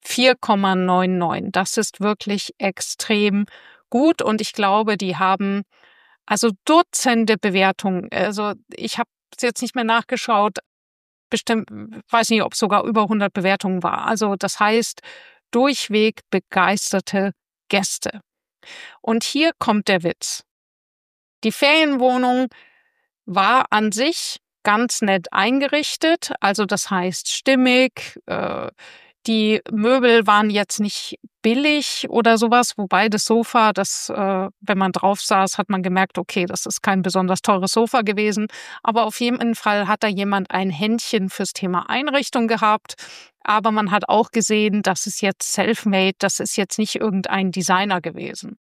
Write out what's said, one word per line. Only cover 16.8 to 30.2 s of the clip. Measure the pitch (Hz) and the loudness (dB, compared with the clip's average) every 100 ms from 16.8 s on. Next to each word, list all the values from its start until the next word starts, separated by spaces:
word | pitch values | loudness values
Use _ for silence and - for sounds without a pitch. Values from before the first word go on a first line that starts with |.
| - 196 - 202 196 - _ _ _ | -2 -4 -2 -2 -2 -4 _ _ _
Gäste. | 202 196 - - 214 _ _ _ _ - - - - | -2 -2 -6 -8 -10 _ _ _ _ -20 -20 -20 -12
Und | - 226 | -2 -2
hier | - 277 320 - | 0 0 0 0
kommt | - 208 202 | 0 0 2
der | 190 | 0
Witz. | 165 - - - _ _ _ _ _ _ _ _ _ _ 220 | 0 -4 -8 -10 _ _ _ _ _ _ _ _ _ _ -4
Die | |
Ferienwohnung | - 285 311 311 277 254 254 247 247 254 - _ _ _ _ _ _ - | 2 4 4 4 2 2 2 2 2 0 -6 _ _ _ _ _ _ -6
war | 190 196 247 - | 0 4 2 2
an | 214 214 | 2 0
sich | 208 277 349 - - _ _ | 0 0 -2 -6 -10 _ _
ganz | - 208 240 - | 0 2 0 0
nett | 208 190 175 | 2 0 0
eingerichtet, | - 202 262 277 294 302 - 320 330 - - | 0 2 2 0 0 -2 -2 0 0 -2 -2
also | 196 202 202 | 0 0 -2
das | 202 - | -2 -2
heißt | 190 180 175 - | -2 -2 -4 -6
stimmig, | - - 269 254 247 254 - - - - | -4 2 4 4 4 2 0 -16 -16 -8
äh, | - - - - _ - - - _ - | -6 -4 -6 -8 _ -20 -20 -20 _ -2
die | 226 214 214 - | 0 2 0 0
Möbel | 220 214 262 247 233 | -2 2 4 6 4